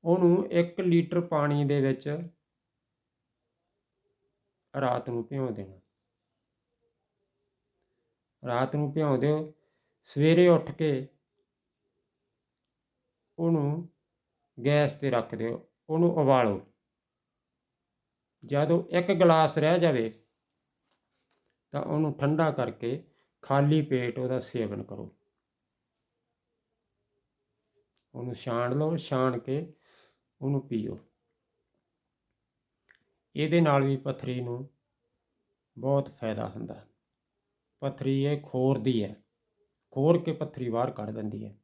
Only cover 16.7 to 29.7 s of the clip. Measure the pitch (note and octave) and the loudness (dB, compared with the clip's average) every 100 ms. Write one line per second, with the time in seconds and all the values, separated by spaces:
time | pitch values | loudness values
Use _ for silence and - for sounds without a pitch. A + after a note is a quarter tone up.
16.7 | _ _ _ _ _ _ _ _ _ _ | _ _ _ _ _ _ _ _ _ _
17.7 | _ _ _ _ _ _ _ - C#3 D3+ | _ _ _ _ _ _ _ -4 -2 2
18.7 | E3+ E3+ E3+ F3 F#3 F3+ D#3+ D#3 D3+ D3+ | 0 0 -2 0 4 6 6 4 2 2
19.7 | F3 E3+ C3 A2+ G#2+ _ _ _ _ _ | 4 4 2 -2 -8 _ _ _ _ _
20.7 | _ _ _ _ _ _ _ _ _ _ | _ _ _ _ _ _ _ _ _ _
21.7 | C#3+ - D3+ D#3 C3+ C#3+ D#3 D#3+ C3+ A#2+ | -8 -4 -2 -2 0 0 2 0 0 -4
22.7 | A2 A#2 C#3+ - _ _ _ - C3+ C#3+ | -4 -6 -6 -10 _ _ _ -2 2 4
23.7 | D#3 D3 C3 B2 A#2+ B2+ B2+ - B2 G#2+ | 2 2 -2 -2 -4 -4 -4 -6 -6 -6
24.7 | G2+ G2+ G2+ - _ _ _ _ _ _ | -6 -10 -14 -16 _ _ _ _ _ _
25.7 | _ _ _ _ _ _ _ _ _ _ | _ _ _ _ _ _ _ _ _ _
26.7 | _ _ _ _ G#4 _ _ _ _ _ | _ _ _ _ _ _ _ _ _ _
27.7 | _ _ _ _ B2+ B2 A2+ - A#2 B2 | _ _ _ _ -14 -12 -10 -6 -2 -2
28.7 | C3 D#3 E3 E3 C3+ C3 B2 - C#3 E3+ | 0 -2 -2 -4 0 0 -2 -4 -6 -6